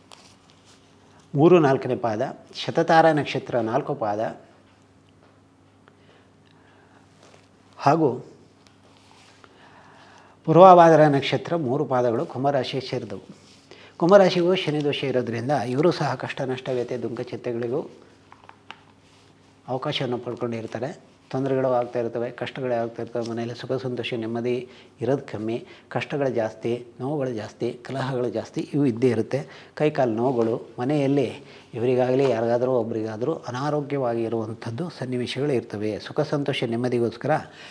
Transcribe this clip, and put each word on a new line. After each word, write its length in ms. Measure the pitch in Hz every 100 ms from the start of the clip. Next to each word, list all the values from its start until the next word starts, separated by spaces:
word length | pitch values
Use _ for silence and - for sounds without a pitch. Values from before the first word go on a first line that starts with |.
| - - - - _ _ _ - _ _ _ - -
ಮೂರು 240 | 143 160 180
ನಾಲ್ಕನೇ 380 | 147 135 127 117
ಪಾದ, 400 | 117 107 135 - -
ಶತತಾರ 560 | - - 147 165 165 160
ನಕ್ಷತ್ರ 480 | 151 127 135 - 127
ನಾಲ್ಕು 360 | 113 123 -
ಪಾದ 420 | 139 107 104 120 - - - _ _ _ _ _ _ - _ _ _ _ _ - _ _ - _ _ _ _ _ - _ - _ _ - - _ _ - -
ಹಾಗೂ 480 | 143 165 147 110 - - - _ - _ - - - - - - - - - - - - - - - -
ಪೂರ್ವಭಾದ್ರ 560 | - 160 190 180 165 156
ನಕ್ಷತ್ರ 560 | 151 139 - 131 - 170
ಮೂರು 280 | 131 139
ಪಾದಗಳು 420 | 135 127 123 117 175
ಕುಂಭರಾಶಿಗೆ 600 | 123 139 143 120 139 123
ಸೇರಿದವು. 360 | 127 113 98 - - - - - - - -
ಕುಂಭರಾಶಿಗೂ 580 | 170 202 185 180 175
ಶನಿ 300 | 185 156 151
ದೋಷ 200 | 147 127
ಇರೋದ್ರಿಂದ 460 | 139 127 113 117 123
ಇವರು 400 | 147 123 127 170
ಸಹ 240 | 151 147
ಕಷ್ಟ, 260 | 131 131 -
ನಷ್ಟ, 280 | 135 127 135
ವ್ಯಥೆ, 280 | 127 120 123
ದುಃಖ, 240 | 113 117
ಚಿಂತೆಗಳಿಗೂ 720 | 123 175 123 117 117 143 - - - - - - - - - - - - _ - - _ _ _ -
ಅವಕಾಶವನ್ನು 500 | 127 147 - 131 120
ಪಡ್ಕೊಂಡಿರ್ತಾರೆ. 960 | 123 117 120 113 110 110 127 190 - _ -
ತೊಂದರೆಗಳು 380 | 131 135 131 131
ಆಗ್ತಾ 320 | 123 123 127
ಇರ್ತವೆ, 300 | 117 117 120
ಕಷ್ಟಗಳೇ 440 | - 123 - 131
ಆಗ್ತಾ 280 | 117 117 117
ಇರ್ತವೆ. 280 | 113 123 113
ಮನೆಯಲ್ಲಿ 240 | 113 117
ಸುಖ 180 | 117 123
ಸಂತೋಷ 420 | 131 127 120 113
ನೆಮ್ಮದಿ 540 | 120 110 117 120 123 123 - - -
ಇರೋದು 320 | 120 139 -
ಕಮ್ಮಿ, 320 | 104 110 120 - - -
ಕಷ್ಟಗಳು 420 | 123 - 151 135
ಜಾಸ್ತಿ, 540 | 113 107 - 120 120 120 -
ನೋವುಗಳು 300 | 127 151 131
ಜಾಸ್ತಿ, 420 | 113 107 - 120
ಕಲಹಗಳು 560 | - - 131 131 131 123
ಜಾಸ್ತಿ, 420 | 107 107 - 170
ಇವು 120 | 143 143
ಇದ್ದೇ 220 | 110 127
ಇರುತ್ತೆ. 600 | 113 110 135 156 - -
ಕೈಕಾಲು 380 | - 156 151 127
ನೋವುಗಳು, 560 | 110 127 120 110 120 - -
ಮನೆಯಲ್ಲಿ 520 | 123 151 135 143 113 - - - -
ಇವರಿಗಾಗಲಿ 560 | 123 120 127 127 131 139
ಯಾರಿಗಾದರೂ 420 | 113 117 120 123
ಒಬ್ರಿಗಾದರೂ 640 | 127 113 110 110 107 123
ಅನಾರೋಗ್ಯವಾಗಿರುವಂಥದ್ದು 1600 | 165 - 123 147 151 135 143 123 117 113 113 107 113 117 113 175
ಸನ್ನಿವೇಶಗಳು 640 | - 127 127 120 127 147
ಇರ್ತವೆ. 460 | 120 113 104 107 101
ಸುಖ 220 | - -
ಸಂತೋಷ 440 | 196 151 139 131
ನೆಮ್ಮದಿಗೋಸ್ಕರ 680 | 123 117 123 123 117 - 127 151 - - -